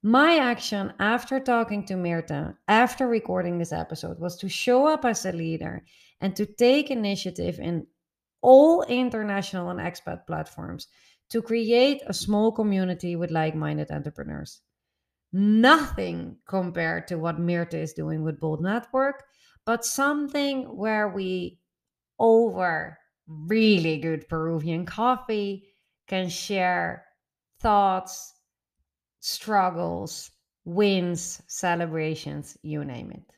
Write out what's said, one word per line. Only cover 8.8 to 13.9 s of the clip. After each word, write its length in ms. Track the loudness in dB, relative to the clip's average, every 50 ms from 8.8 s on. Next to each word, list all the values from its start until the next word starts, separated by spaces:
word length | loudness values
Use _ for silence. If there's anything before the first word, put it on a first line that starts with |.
| 2
international 840 | 0 0 -2 0 -2 -2 -4 -4 -2 -2 -4 -4 -4 -6 -6 -6 -6
and 100 | -6 -6
expat 460 | -6 -6 -8 -8 _ -10 -12 -10 _
platforms 640 | -8 -8 -8 -8 -10 -12 -14 -12 -12 -12 -12 -14 _ _ _ _ _ _ _ _ _
to 120 | -6 -6
create 600 | -4 -2 -2 -2 2 2 4 6 6 4 2 0 -4 -8
a 60 | -8
small 380 | -6 -2 0 0 2 2 2
community 640 | 2 0 0 0 2 0 0 -2 -4 -4 -6 -6 -4
with 140 | -4 -4 -2
like-minded 600 | 0 0 0 0 -2 -2 -4 -4 -4 -4 -6 -6